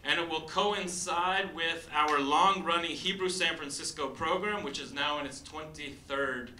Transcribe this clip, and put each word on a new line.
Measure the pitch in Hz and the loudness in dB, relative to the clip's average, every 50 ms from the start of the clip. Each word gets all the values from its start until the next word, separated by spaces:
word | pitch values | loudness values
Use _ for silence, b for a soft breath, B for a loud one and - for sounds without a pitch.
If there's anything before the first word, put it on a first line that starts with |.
| B | B
and | 143 151 170 | 0 2 2
it | 170 165 | 2 0
will | 160 156 | -2 -2
coincide | 156 - - 190 202 208 208 196 180 175 - - - 185 165 170 175 185 185 196 196 - 151 | -4 -2 0 2 2 4 2 0 -2 -4 -4 -4 -4 -2 0 0 2 2 2 2 0 -2 -4
with | 165 165 165 165 165 - - - | -2 -2 -2 -2 -4 -6 -2 2
our | 147 156 156 151 143 | 2 4 6 4 4
long-running | 139 135 147 160 180 190 196 190 165 165 170 170 170 165 | 4 6 6 6 8 6 6 4 2 2 2 2 2 0
Hebrew | 147 - 151 185 190 190 185 185 | -2 -2 -2 -2 0 0 0 -2
San | 175 - 170 165 165 | 0 2 2 0 0
Francisco | 160 151 139 143 - 160 - - - 143 127 | -2 -4 -6 -6 -6 -6 -6 -4 -4 -4 -4
program, | 120 147 165 160 180 185 190 208 208 202 - | -2 -2 0 2 2 2 2 0 -2 -2 -4
which | 139 - 147 | -4 -6 -6
is | 139 120 135 | -8 -6 -4
now | 143 143 147 147 147 | -2 0 0 0 0
in | 143 | -2
its | 135 135 - | -4 -8 -10
twenty-third | - - 151 156 156 156 151 147 147 139 135 - - - 139 139 139 131 127 123 123 113 - | -12 -12 -10 -10 -10 -10 -10 -10 -10 -10 -10 -12 -8 -4 -2 0 0 0 -2 -4 -6 -10 -12